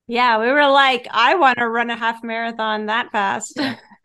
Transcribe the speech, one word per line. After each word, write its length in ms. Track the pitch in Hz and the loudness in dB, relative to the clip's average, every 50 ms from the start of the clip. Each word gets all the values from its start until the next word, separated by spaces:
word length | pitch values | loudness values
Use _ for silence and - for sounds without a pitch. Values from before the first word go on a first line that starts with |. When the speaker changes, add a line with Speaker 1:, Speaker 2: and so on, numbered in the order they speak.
| _ - | _ -6
Speaker 1:
Yeah, 320 | 233 233 247 247 226 214 | -2 0 2 2 2 2
we 120 | 220 247 | 2 0
were 160 | 277 294 294 277 | 2 2 4 4
like, 400 | 277 277 277 262 254 240 247 - | 6 4 4 4 2 0 -4 -6
"I 240 | - 214 233 269 330 | -2 2 2 2 4
wanna 340 | 359 294 262 240 247 240 226 | 4 4 2 2 2 -2 -2
run 200 | 226 240 233 233 | -2 -2 -4 -4
a 60 | 233 | -4
half 280 | 226 233 226 226 233 233 | -4 -4 -4 -4 -4 -8
marathon 640 | 233 226 226 233 233 233 233 220 220 214 214 214 208 | -8 -6 -6 -6 -6 -6 -6 -4 -4 -4 -4 -4 -4
that 240 | 214 233 240 - | -4 -4 -4 -4
fast." 420 | - 214 196 196 - 226 - - - | -4 -2 -2 -2 -2 -4 -8 -12 -8
Speaker 2:
Yeah. 200 | - 277 262 233 - - _ - _ | -6 -6 -6 -6 -8 -14 _ -20 _